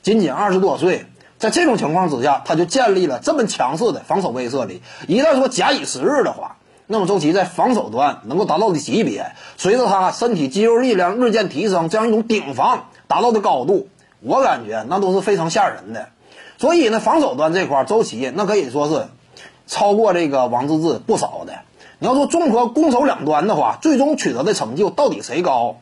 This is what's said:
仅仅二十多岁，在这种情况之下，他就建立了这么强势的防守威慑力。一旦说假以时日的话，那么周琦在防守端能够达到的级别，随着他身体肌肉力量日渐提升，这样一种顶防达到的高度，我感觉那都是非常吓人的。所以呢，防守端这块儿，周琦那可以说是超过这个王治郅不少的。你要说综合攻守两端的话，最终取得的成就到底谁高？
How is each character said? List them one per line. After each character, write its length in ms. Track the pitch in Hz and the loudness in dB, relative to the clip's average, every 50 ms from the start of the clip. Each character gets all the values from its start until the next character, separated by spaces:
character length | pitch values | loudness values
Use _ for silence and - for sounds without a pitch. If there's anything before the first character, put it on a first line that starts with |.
仅 180 | _ 185 214 226 | _ 2 2 2
仅 120 | 190 147 | 2 0
二 220 | 127 160 208 202 185 | 0 -2 0 2 2
十 60 | 190 | 2
多 180 | 190 180 139 | 2 2 0
岁， 280 | 123 151 185 165 117 - - - - - - _ | 2 0 0 0 0 -4 -14 -20 -20 -20 -20 _
在 120 | _ - 220 | _ -4 -2
这 160 | 220 339 349 | 0 2 2
种 120 | 311 233 | 2 2
情 160 | 262 - 147 156 | 2 0 0 0
况 160 | 185 185 165 | 0 0 0
之 140 | 143 120 120 | 0 0 2
下， 180 | 147 139 131 - | 2 0 0 0
他 100 | - 170 | -2 0
就 80 | 160 175 | 0 0
建 320 | 170 - 262 254 220 196 | 0 2 2 2 4 2
立 100 | 190 185 | 2 2
了 140 | 151 127 117 | 0 -2 -2
这 140 | - 294 320 | -2 -2 0
么 120 | 294 233 | 0 0
强 320 | 185 - - 143 123 143 | -2 -2 -2 -2 -2 0
势 140 | 160 233 202 | 0 -2 -2
的 80 | 147 113 | -2 -2
防 220 | - - 156 196 | -4 -2 -2 -2
守 80 | 180 151 | -2 -2
威 200 | 117 127 127 117 | -4 -4 -6 -4
慑 160 | 127 135 117 | -4 -4 -4
力。 160 | 98 90 90 - - - - - | -6 -8 -14 -18 -20 -20 -16 -4
一 140 | - 170 233 | 0 0 2
旦 140 | 294 320 294 | 4 4 4
说 140 | 269 269 - | 4 2 0
假 220 | - 175 247 254 | 0 0 0 0
以 120 | 285 - 143 | 0 -2 -4
时 180 | - - 127 | -8 -6 -2
日 220 | 135 208 294 277 208 | -2 0 0 2 0
的 80 | 139 | -2
话， 260 | 113 - - - - _ _ _ _ _ _ | -4 -6 -12 -14 -14 _ _ _ _ _ _
那 120 | - 208 220 | -6 -4 -2
么 60 | 185 | 0
周 140 | 170 202 190 | 0 0 0
琦 140 | 147 147 170 | 2 2 2
在 100 | 196 180 | 2 0
防 320 | 180 - - 170 247 254 | -2 0 0 0 2 2
守 140 | 208 - 104 | 0 -2 -4
端 300 | 107 123 143 143 127 - - | -2 0 0 0 -2 -4 -10
能 140 | 104 135 | -6 -2
够 80 | 180 208 | -2 0
达 120 | - 151 | 0 0
到 140 | 165 214 220 | 0 2 0
的 80 | 175 151 | 0 -2
级 240 | - - - 220 220 | -4 -2 0 0 0
别， 280 | 135 104 98 - - - - - - - | 0 -4 -6 -10 -12 -14 -18 -20 -20 -16
随 160 | - - 180 220 | -4 0 0 2
着 100 | 254 247 | 2 2
他 260 | 202 196 190 185 175 | 2 2 2 2 0
身 240 | - - 233 233 233 | 0 -2 -2 -2 0
体 120 | 170 143 | 0 -2
肌 160 | 131 131 190 220 | -2 0 2 2
肉 140 | 226 233 | 4 4
力 160 | 233 254 262 220 | 4 2 2 2
量 240 | 180 180 175 196 | 2 2 0 0
日 140 | 240 254 233 | 0 0 2
渐 160 | 202 226 208 175 | 2 0 -2 -2
提 200 | 185 269 214 214 | -4 -4 -2 0
升， 200 | 185 175 165 165 | 0 0 0 0
这 80 | 190 | -2
样 100 | 220 220 | 0 0
一 40 | 233 | 0
种 120 | 214 220 220 | 0 0 0
顶 300 | 226 220 202 - 139 135 | 0 -2 -2 -2 -6 -4
防 340 | 117 147 226 254 - - - - - _ | 0 0 0 0 -2 -4 -16 -20 -20 _
达 140 | _ 151 160 | _ 0 2
到 100 | 214 247 | 2 2
的 80 | 226 214 | 2 2
高 260 | 196 208 170 131 120 | 0 0 0 0 0
度， 220 | 151 202 165 - - _ _ _ _ _ _ | 0 0 0 0 -6 _ _ _ _ _ _
我 200 | - 120 175 262 | -4 -2 0 2
感 240 | 269 214 - - 117 | 2 2 0 -2 -4
觉 200 | 104 110 110 107 123 | -8 -8 -8 -6 -4
那 100 | 175 196 | -2 0
都 140 | 196 185 185 | 0 0 0
是 80 | 196 | 0
非 160 | 190 214 202 | 0 0 0
常 120 | 170 160 165 | 0 0 -2
吓 180 | - 220 196 | 0 0 0
人 260 | 156 - - - 101 113 | 0 -2 -6 -14 -14 -12
的。 140 | 107 - - _ _ _ - - - - - - | -12 -12 -14 _ _ _ -20 -20 -20 -20 -20 -10
所 180 | - - 285 349 | -2 0 2 4
以 140 | 349 285 214 | 4 4 2
呢， 100 | 220 220 | 2 0
防 220 | - 220 277 330 | 0 2 2 2
守 140 | 294 208 - | 2 0 0
端 180 | 127 151 160 165 | 0 0 0 2
这 120 | 190 175 | 0 0
块 140 | 123 143 135 | 0 0 0
儿， 60 | 131 | 0
周 180 | 160 202 226 202 | 2 2 0 0
琦 280 | - - 110 135 131 127 | 0 -4 -6 -6 -6 -4
那 100 | 185 208 | -4 -2
可 120 | 180 214 | 0 0
以 120 | 202 151 127 | 0 0 -2
说 200 | 113 147 147 151 | -2 -2 0 0
是 180 | 156 135 101 - - _ _ _ - - - - _ _ _ | 0 -2 -2 -6 -12 _ _ _ -20 -20 -20 -20 _ _ _
超 260 | - - - 214 208 202 | -10 -2 0 2 2 4
过 200 | 214 226 208 180 | 4 4 2 2
这 140 | 175 170 | 2 0
个 200 | 147 139 135 123 | 0 0 0 0
王 200 | 120 120 120 131 | 0 0 -2 -2
治 60 | 143 156 | 0 -2
郅 260 | 156 160 165 131 107 | 0 0 0 -2 -2
不 180 | - - 214 | -2 -2 -2
少 260 | - - - - - - | -2 -2 -6 -6 -10 -14
的。 80 | - - - - _ _ - - - - _ | -14 -16 -18 -20 _ _ -20 -20 -20 -12 _
你 80 | - | -2
要 60 | 220 254 | 0 2
说 140 | 277 285 | 2 2
综 240 | 277 - 339 339 285 | 2 0 0 2 2
合 160 | 208 240 247 | 2 2 2
攻 240 | 233 240 302 311 320 | 2 2 2 2 4
守 120 | 240 247 294 | 4 2 2
两 220 | 269 214 - 135 | 2 0 0 -2
端 220 | 147 151 151 165 | 0 0 2 2
的 80 | 214 202 | 0 0
话， 240 | 151 131 113 - - | 0 0 0 -2 0
最 160 | - 320 294 | 0 2 2
终 200 | 233 277 294 302 | 4 2 2 0
取 140 | - - 165 | 0 -2 -4
得 120 | 120 117 143 | -2 -2 0
的 100 | 208 214 | 0 0
成 220 | - 131 107 120 | -2 -2 -6 -2
就 140 | 160 208 175 | 0 0 0
到 200 | 170 - 294 240 | 2 0 0 0
底 120 | 156 - | 0 -4
谁 200 | - - 120 156 | -8 -6 -4 -2
高？ 360 | 180 175 135 120 120 117 117 - | 0 0 0 0 0 -2 -6 -10